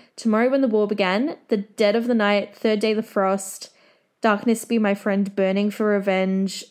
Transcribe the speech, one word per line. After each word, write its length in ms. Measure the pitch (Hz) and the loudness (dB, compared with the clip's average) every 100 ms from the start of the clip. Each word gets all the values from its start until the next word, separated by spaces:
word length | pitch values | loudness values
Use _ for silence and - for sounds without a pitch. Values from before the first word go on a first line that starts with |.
| - | -20
Tomorrow 360 | - 226 214 247 | -6 0 2 2
When 100 | 277 | 2
the 80 | 269 | 2
War 180 | 214 208 | 2 0
Began, 500 | 208 185 190 285 - - | 0 0 0 -2 -6 -4
The 100 | 220 | -4
Dead 380 | 202 - 208 214 | -4 0 0 2
of 100 | 233 | 0
the 80 | |
Night, 400 | 240 202 208 196 | 0 2 0 -2
Third 240 | - 226 214 | -4 -2 0
Day 160 | 220 | 0
the 80 | 214 | -2
Frost, 680 | 220 - 190 196 - - - _ _ _ _ _ | -4 0 0 0 -4 -14 -18 _ _ _ _ _
Darkness 440 | 226 202 233 226 | 0 0 0 -2
Be 140 | - 233 | 0 0
My 160 | 208 | 0
Friend, 400 | 202 - 196 202 | 0 0 0 -2
Burning 360 | 196 190 190 208 | 0 0 0 -2
for 160 | 202 214 | -2 0
Revenge, 800 | 208 196 185 190 190 190 - - | 0 0 0 0 0 -2 -6 -14